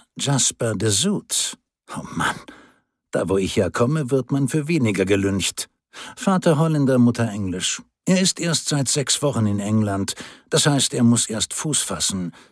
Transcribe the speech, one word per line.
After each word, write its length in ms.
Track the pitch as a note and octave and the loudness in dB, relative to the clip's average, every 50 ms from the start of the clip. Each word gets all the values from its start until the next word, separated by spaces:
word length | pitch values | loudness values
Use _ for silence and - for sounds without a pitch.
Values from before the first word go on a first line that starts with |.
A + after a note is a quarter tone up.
| - _ _ | -14 _ _
Jasper 580 | - - C#3 C#3 B2+ - - - - B2+ A2+ G#2+ | -6 -2 0 0 2 0 0 -2 -2 -2 -4 -2
de 160 | F#2 G#2 A2 | 0 0 0
Zoet.“ 680 | G2+ G2+ - G3+ G3 - - - - - - - - - _ _ _ _ _ - - | 0 2 0 0 -2 -4 -4 -4 -4 -4 -4 -4 -8 -12 _ _ _ _ _ -14 -12
„Oh 100 | - - - - | -12 -12 -8 -6
Mann, 220 | - - - - - - - - - - _ _ _ _ _ _ _ _ _ | -4 -4 -4 -4 -6 -12 -20 -20 -20 -20 _ _ _ _ _ _ _ _ _
da 160 | - - G#2+ | -4 -4 -2
wo 100 | E2 F#2+ | 0 0
ich 200 | G2 F#2+ F2 - | 0 0 0 0
herkomme, 540 | A#2 F#2+ F2 - - A#2 B2+ D3+ D#3+ C#3 A#2+ | 0 0 0 0 0 0 0 0 -2 -2 0
wird 200 | C#3 C3 B2 - | -2 -2 0 0
man 160 | C#3+ C#3 C#3 | -2 0 0
für 220 | A#2+ - D#3 C#3+ D3+ | 0 -2 -2 -2 0
weniger 340 | F3 D#3+ B2 A2 G2 F#2+ F#2+ | 0 0 2 0 0 0 2
gelyncht. 640 | F#2+ G2+ G2 G2 G2 G2 F#2+ - - - - - - _ _ _ _ - - - - - | 2 2 2 2 0 0 -2 -2 -4 -4 -6 -10 -12 _ _ _ _ -20 -18 -18 -18 -16
Vater 400 | - - G3 F#3+ F#3 - F3+ D#3 | -4 0 2 2 4 4 4 4
Holländer, 400 | C#3 E3 D#3+ D#3 D3 C#3 C3 C3 | 4 4 2 2 2 2 4 6
Mutter 320 | B2 A#2+ A#2+ A2+ - A#2 A2 | 6 6 6 4 2 -2 -2
Englisch. 520 | G2+ G#2+ G2+ F#2 F2+ F#2 F2 - - - - _ _ _ _ | -2 -4 -4 -4 -4 -4 -4 -4 -6 -6 -10 _ _ _ _
Er 160 | - F#3 F#3 | 2 4 4
ist 220 | F#3+ F3 - - | 4 2 0 -2
erst 260 | E3 E3+ D#3 - - | -2 -2 -2 -2 -2
seit 220 | - D3+ C#3+ C3+ - | -2 -2 0 0 0
sechs 320 | - D3 C3+ - - - | 0 0 0 0 0 0
Wochen 240 | - C#3+ - A2+ A2 | 0 0 2 2 2
in 160 | G#2 G2+ G2+ | 2 0 0
England, 540 | G2+ G#2 A2 A2 G#2+ G2+ G2 G2 G2 - - - - - - - _ - | 0 0 2 2 2 0 -2 -2 -4 -4 -6 -10 -14 -18 -20 -20 _ -2
das 160 | - D3+ - | 0 2 2
heißt, 280 | D3+ C#3+ C3+ B2+ - - | 2 2 2 0 0 2
er 120 | C3 A#2+ | 4 4
muss 220 | A#2 A#2+ A2 - | 4 4 4 0
erst 260 | - A2 G#2+ - - - | -2 -4 -4 -4 -6 -6
Fuß 300 | - - D#3 C#3 - - | -6 -4 -2 -2 -2 -2
fassen. 500 | - G2 E2 - - G2 F#2+ F2+ E2 - - - _ | -4 -4 -4 -4 -4 -2 -4 -6 -8 -10 -14 -20 _